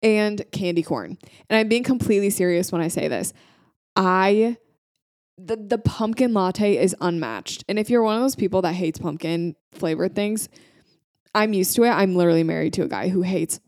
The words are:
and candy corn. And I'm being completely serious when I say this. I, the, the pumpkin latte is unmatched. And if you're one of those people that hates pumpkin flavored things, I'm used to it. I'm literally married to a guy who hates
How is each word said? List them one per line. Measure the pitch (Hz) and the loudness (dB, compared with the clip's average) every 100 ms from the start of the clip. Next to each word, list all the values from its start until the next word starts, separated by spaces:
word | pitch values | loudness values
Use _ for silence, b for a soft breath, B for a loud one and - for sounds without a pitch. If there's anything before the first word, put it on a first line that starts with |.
and | 220 214 208 208 - | 4 2 0 -4 -8
candy | - 185 170 | -6 -2 -2
corn. | 160 139 87 180 B B B | -2 -4 -6 -14 B B B
And | 220 | 0
I'm | 220 | 2
being | 233 | 0
completely | 247 254 - 208 202 | 2 -2 2 2 2
serious | 202 180 175 180 | 0 0 0 0
when | 170 | -2
I | 165 | -2
say | 175 - | -2 -4
this. | 113 92 - b b b b _ - | -4 -6 -10 b b b b _ -2
I, | 185 185 190 208 226 233 _ _ _ _ _ _ _ _ | 0 2 4 4 2 -2 _ _ _ _ _ _ _ _
the, | 185 220 | -10 -8
the | 208 226 | -4 -2
pumpkin | 220 - 220 220 254 | -2 -2 -4 0 2
latte | 214 185 185 208 202 | 2 0 2 2 4
is | 185 - | 2 0
unmatched. | 175 170 135 110 - - - | -2 -2 -4 -6 -10 -12 -6
And | 208 | -4
if | 214 | 2
you're | 240 | 2
one | 220 214 | 2 2
of | |
those | 262 262 | 0 0
people | 190 202 | -2 0
that | 185 | 0
hates | 180 175 156 | -2 -4 -4
pumpkin | 170 151 165 170 170 - _ | -6 -6 -4 -2 -4 -8 _
flavored | - 175 160 185 202 | -6 -4 0 -2 -2
things, | 208 214 - b b b b b _ _ _ 214 | -2 -2 -6 b b b b b _ _ _ 0
I'm | 214 | 2
used | 202 185 - | 2 0 4
to | |
it. | 233 | 4
I'm | 196 190 180 | 4 2 4
literally | 175 165 | 4 4
married | 165 160 156 | 2 0 -2
to | - | -2
a | 165 | -4
guy | 101 127 | -2 -2
who | 185 | -2
hates | 180 190 160 - | 0 -2 -4 -6